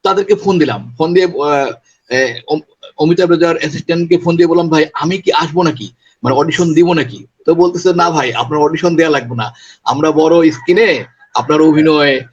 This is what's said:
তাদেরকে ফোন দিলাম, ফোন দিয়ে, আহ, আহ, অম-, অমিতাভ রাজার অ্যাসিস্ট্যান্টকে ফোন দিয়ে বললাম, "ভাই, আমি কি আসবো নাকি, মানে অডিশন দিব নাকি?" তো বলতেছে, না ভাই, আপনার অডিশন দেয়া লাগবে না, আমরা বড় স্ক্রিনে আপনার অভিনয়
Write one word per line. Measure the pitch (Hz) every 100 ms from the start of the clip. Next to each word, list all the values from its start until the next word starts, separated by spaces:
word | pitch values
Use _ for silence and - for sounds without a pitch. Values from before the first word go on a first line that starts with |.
তাদেরকে | 196 190 196
ফোন | 208 196 180
দিলাম, | 143 104 - -
ফোন | 160
দিয়ে, | 175 185
আহ, | 139
আহ, | 147 143 131 - _ _ _ 127 131 113 -
অম-, | 156 - _ - -
অমিতাভ | 156 175 175
রাজার | 170 170 165
অ্যাসিস্ট্যান্টকে | 151 143 - 170 170 175
ফোন | 170 170
দিয়ে | 170
বললাম, | 170 170
"ভাই, | 156 156
আমি | - 160 190
কি | -
আসবো | 151 156 160
নাকি, | 175 120 101 _ _ _
মানে | 123 131
অডিশন | 160 156 175
দিব | 156 175
নাকি?" | 165 127 - - _ -
তো |
বলতেছে, | 170 175 175 180
না | 175 170
ভাই, | 160 127
আপনার | 113 120 151
অডিশন | 147 160 180 165
দেয়া | 160
লাগবে | 143 120 120
না, | 110 - - -
আমরা | - 131 156
বড় | 147 156 170 160
স্ক্রিনে | 135 - 185 220 139 - _ _
আপনার | - 123 151
অভিনয় | 156 151 156 151 143 131 123